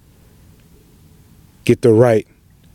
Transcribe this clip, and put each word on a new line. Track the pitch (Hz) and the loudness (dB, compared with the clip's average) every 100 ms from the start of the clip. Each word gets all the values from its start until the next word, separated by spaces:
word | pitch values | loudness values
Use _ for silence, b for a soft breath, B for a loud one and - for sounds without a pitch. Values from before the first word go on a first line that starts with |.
| - - - - - - - - - - - - - - - - | -20 -20 -20 -20 -20 -20 -20 -20 -20 -20 -20 -20 -20 -20 -20 -10
get | - 117 | -6 -4
the | 120 | 0
right | 107 123 110 - _ _ - - | 0 0 -2 -6 _ _ -20 -20